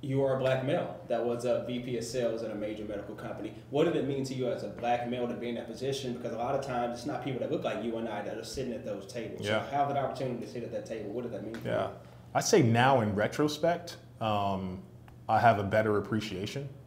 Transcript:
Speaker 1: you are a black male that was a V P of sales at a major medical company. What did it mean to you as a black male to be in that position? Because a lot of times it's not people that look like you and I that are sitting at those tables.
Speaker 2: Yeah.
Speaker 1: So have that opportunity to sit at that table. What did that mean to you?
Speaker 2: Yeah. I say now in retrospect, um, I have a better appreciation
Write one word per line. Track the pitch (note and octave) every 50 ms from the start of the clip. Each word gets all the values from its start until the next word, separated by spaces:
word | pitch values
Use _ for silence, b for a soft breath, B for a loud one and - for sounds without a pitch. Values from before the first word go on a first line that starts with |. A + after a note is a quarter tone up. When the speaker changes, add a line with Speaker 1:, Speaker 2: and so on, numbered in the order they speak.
Speaker 1:
you | C3 C3+ C3 C3+ C#3
are | C3+ C3+
a | A#2
black | - - C3 - B2+
male | C3+ D#3+ F3 - - - - - -
that | A#2+ A#2 A#2
was | A#2+ A#2+ - -
a | B2 A#2 - -
V | B2+ B2 B2
P | B2 B2+ B2 A2+
of | A#2
sales | - - B2+ A#2+ A2+ A2+ A#2 A#2
at | G#2+
a | G#2+
major | G#2 G#2 G#2 A2 G#2+ G#2+
medical | G#2 G#2 G2+ G2+ - G#2
company. | - - A2 G#2 - G#2 A2 B B B B
What | C3 C#3+ E3
did | F3 D#3
it | D3 C3
mean | C3+ C#3 C#3 C3
to | B2+ C3
you | B2+ B2+ A#2+
as | - - -
a | G2+
black | - - A2+ A#2+ A#2+ A#2+ B2 B2
male | B2 B2 A#2+ A#2
to | -
be | G#2 A#2 A#2+
in | A#2
that | A#2 - -
position? | A2+ - B2+ C3+ C3+ - - B2+ A#2
Because | - - A2+ -
a | A2
lot | A#2 B2+ C#3+
of | C#3 -
times | - B2 A#2+ A#2+ A#2+ A#2 A#2
it's | -
not | D3 C3 - -
people | C#3+ B2+ A#2
that | - -
look | D3 E3+ -
like | A#2+ A2 G#2 A2
you | A#2 A2+ A2+
and | A2+ A2
I | G#2 G#2
that | G2+ G2 G2 G#2+
are | A2+
sitting | - - C#3 B2+ B2 A2+
at | G#2 -
those | A2 G#2 G2 F#2+ -
tables. | - B2 A2 G#2 - - G#2 G#2
Speaker 2:
Yeah. | G#2+ G#2+ G2+
Speaker 1:
So | - C3+ C#3+
have | C#3+ C#3
that | C#3 C#3
opportunity | C3 B2+ - - C3+ B2+ A#2+ A2+ -
to | -
sit | - B2 A2+
at | G#2+ A2+
that | G#2 -
table. | - A#2 A2 G#2 G2+
What | G#2 B2 A#2+
did | A#2
that | A#2 G2 G2+
mean | G#2+ A2+
to | A2
you? | - A#2
Speaker 2:
Yeah. | A2+ G#2+ G#2+ G#2+ - - B B B B B B -
I | C3
say | - - - G3+
now | C#3+ A#2 A2+ A#2 B2 C3+ C#3 B2+
in | A2 G#2 G2+
retrospect, | G2+ G#2 A2+ - - D3 D3+ D3+ - - E3 E3+ E3+ - - - - - - - -
um, | A#2 A2 G#2+ G#2 G2+ G2 G2 F#2+ F#2+ F#2 F2+ F2+ - - - - - - - - - -
I | A2+ G#2+
have | A2 A#2 A2+ G2+
a | G2+
better | G2 G2+ A2 A2 A2 G#2+ G2+
appreciation | G2 - A#2 A2 G#2+ - G2 F2+ G2 G#2 - C#3 C#3+ C#3 - - -